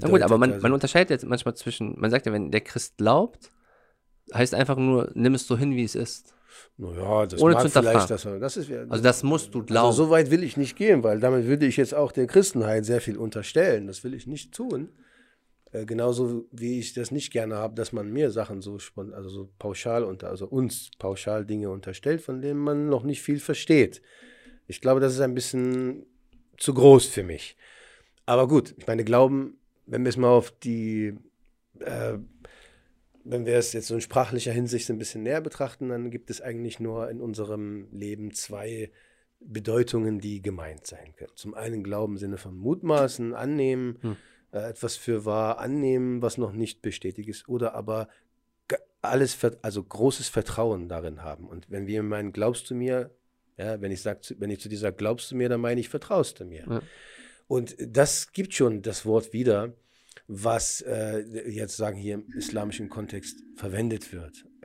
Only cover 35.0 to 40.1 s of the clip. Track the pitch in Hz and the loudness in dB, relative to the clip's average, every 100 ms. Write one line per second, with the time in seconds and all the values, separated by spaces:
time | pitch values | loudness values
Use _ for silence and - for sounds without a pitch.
35 | 113 110 110 156 156 - 135 - 131 120 | -8 -8 -4 -4 -4 -6 -8 -6 -8 -6
36 | 120 117 - 117 127 117 117 - 113 113 | -8 -10 -12 -12 -10 -8 -10 -8 -6 -6
37 | 120 117 120 107 104 107 104 104 101 104 | -6 -8 -8 -6 -6 -6 -8 -10 -12 -12
38 | 104 104 107 - - 101 104 113 107 _ | -10 -8 -8 -10 -10 -10 -10 -10 -10 _
39 | _ _ _ _ - 110 107 113 120 117 | _ _ _ _ -14 -8 -2 2 2 0
40 | 110 | -2